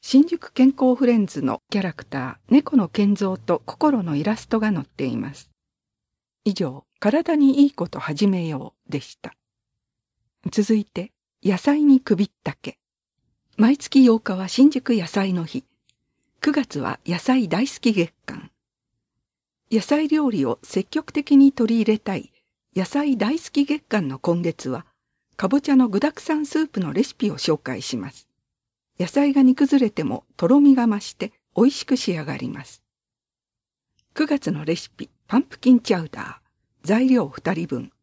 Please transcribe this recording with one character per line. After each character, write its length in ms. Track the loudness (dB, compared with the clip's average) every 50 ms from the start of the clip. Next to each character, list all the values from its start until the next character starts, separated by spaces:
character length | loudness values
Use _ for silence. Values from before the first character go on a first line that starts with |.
| _
新 260 | 2 4 4 4 4
宿 240 | 2 -8 -8 -12 _
健 160 | 2 2 2
康 260 | 4 2 2 2 2
フ 120 | 2 2
レ 100 | 2 2
ン 100 | 2 0
ズ 160 | -2 -4 -6 -4
の 200 | -4 -4 -6 _ _
キ 120 | -6 -4
ャ 20 | -4
ラ 100 | -4 -8
ク 140 | -10 -16
タ 320 | _ -10 -8 -8 -8 -12 _ _ _
ー、 40 | 2
猫 220 | 2 2 4 0
の 120 | 0 0 0
健 280 | _ 0 0 0 0
三 200 | 0 -2 -4 -4 -6
と 220 | -4 -4 -4 -4 _
心 380 | -12 -8 _ 0 0 0 0 -2
の 100 | -2 -4
イ 80 | -4 -2
ラ 140 | -4 -4
ス 100 | -6 -6
ト 140 | _ -4 -2
が 120 | 0 -2 -2
載 100 | -4 -6
っ 40 |
て 180 | _ _ -8 -6
い 120 | -6 -6
ま 180 | -6 -8 -10 -12
す。 160 | -16 -20 _ _ _ _ _ _ _ _ _ _ _ _ _ _ _ _ _ _ _ _
以 100 | -6 -4
上、 320 | -4 -6 -6 -8 -12 _ _ _ _
体 340 | -2 0 0 0 0 0 0
に 300 | 2 4 2 4 4 4
い 20 | 2
い 40 | 2
こ 160 | -4 -8 -8
と 100 | -8 -10
始 300 | -8 -8 -4 0 0 0
め 180 | 0 0 -4
よ 280 | -6 -6 -8 -10 -12 _ _ _ _
う 40 | -10
で 80 | -10
し 180 | -10 -10 -20 _
た。 160 | _ -20 -20 _ _ _ _ _ _ _ _ _ _ _ _ _ _ _ _ _ _ _ _ _ _ -6 -2
続 240 | -2 0 0 0
い 80 | 0 0
て、 260 | _ _ -12 -12 -12 _ _ _ _ _ _ _
野 160 | -2 -2 0
菜 240 | 0 0 2 4 6
に 160 | 6 6 4
首 280 | 4 0 0 0 0
っ 40 | -4 _ _ _
た 80 | -10 -10
け。 260 | _ _ -16 -16 _ _ _ _ _ _ _ _ _ _ _ _ _ _ _ _
毎 200 | 2 2 2 2
月 300 | 0 -2 0 4 6 6
八 140 | 8 6 4
日 160 | _ -4 -6
は 100 | -6 -6
新 240 | -8 2 4 4 4
宿 200 | 4 2 -2 0
野 180 | -2 -2 -2 -2
菜 240 | -2 -2 -2 0 -2
の 120 | -4 -4
日。 200 | -6 -8 -12 -12 _ _ _ _ _ _ _ _ _ _ _ _ _ _ _
九 120 | -2 0 0
月 260 | 0 -2 -4 -6 -8
は 220 | -6 -6 -8 -8 _
野 140 | -6 -6 -4
菜 300 | 0 0 2 2 2 0
大 180 | 0 -2 -2
好 80 | -4 -6 -2
き 120 | 0 0 2
月 200 | 2 0 -2 _ _ _
間。 260 | -16 -16 -16 -16 -18 _ _ _ _ _ _ _ _ _ _ _ _ _ _ _ _ _ _ _ _ _ _ _ _ -2
野 80 | -2
菜 260 | 0 0 0 0 0
料 240 | 0 0 0 0 0
理 140 | 0 0 -2
を 160 | -2 -2 -6 -8
積 260 | -6 -6 -6 -6 _
極 220 | -6 -8 -8 -4
的 260 | -6 -8 -2 4 6
に 140 | 8 8 8
取 280 | 6 2 -2 0 2 0
り 20 | 2
入 120 | 2 0
れ 40 | 0
た 160 | _ -6 -6
い 180 | -6 -8 -12 _ _ _ _ _ _ _ _ _
野 80 | -6 -6
菜 320 | -2 -2 -2 0 0 0
大 240 | 0 0 -2 -2 -4
好 100 | -6 -4
き 140 | _ -2 0
月 180 | 0 -2 -6 _
間 240 | _ -2 -2 -2
の 140 | -2 -6 -6
今 200 | _ -2 -2 0
月 280 | -2 -4 -6 _ -8 -8
は、 180 | -8 -8 -10 _ _ _ _ _ _ _ _ _ _
か 120 | -6 -4 0
ぼ 120 | 0 0
ち 100 | 0 2
ゃ 40 | 4
の 140 | 4 4 2
具 100 | 0 -2
沢 220 | -2 -2 -4 -6
山 260 | -8 -6 -4 -4 -4
ス 140 | -4 -2 -4
ー 80 | -4 -4
プ 100 | _ -6
の 140 | -6 -4 -2
レ 100 | -2 -4
シ 140 | -4 -4
ピ 160 | _ -6 -6 -4
を 60 | -4
紹 220 | -2 -2 -2 -2
介 220 | _ -10 -10 -10 -10
し 140 | -10 -8
ま 160 | -8 -10 -10 -14
す。 160 | -20 _ _ _ _ _ _ _ _ _ _ _ _ _ _ _ _
野 100 | -8 -4
菜 260 | 0 0 0 2 4
が 80 | 4 4
煮 120 | 4 4
崩 240 | 4 2 2 4 2
れ 120 | 2 0
て 140 | -2 -4 -6
も 200 | -6 -6 -8 _ _ _ -4
と 100 | 2 4
ろ 100 | 4 6
み 160 | 6 6 6
が 120 | 6 4
増 140 | 0 -2 -2
し 120 | -6 -12 -12
て 220 | _ -10 -10 _ _ _ _ _
美 100 | 2 2
味 60 | 2
し 140 | 2 0 -4
く 140 | -4 -4 -2
仕 160 | -2 -4 -6
上 80 | -6 -6
が 100 | -8 -10
り 140 | -8 -8 -10
ま 160 | -10 -12 -14
す。 180 | -18 -20 _ _ _ _ _ _ _ _ _ _ _ _ _ _ _ _ _ _ _ _ _ _ _ _ _ _ _ _
九 100 | -4 -2
月 260 | 0 0 -2 -2 -4
の 140 | -6 -6 -4
レ 100 | -4 -4
シ 140 | -4 -4 -14
ピ、 220 | _ _ -18 -18 _ _ _
パ 140 | _ 0 0
ン 20 | 0
プ 180 | _ -8 -4
キ 100 | 4 4
ン 100 | 4 4
チ 140 | 4 0 -2
ャ 80 | -2 -2
ウ 60 | -8
ダ 320 | -12 -14 -14 -14 -16 -20 _
ー。 40 | _ _ _ _ _ _ _ _
材 240 | 0 0 2 4
料 220 | 4 4 2 2 -2
二 240 | -8 -8 _ -4 -4
人 140 | -4 -4
分。 260 | -6 -8 -8 -10 -12 _ _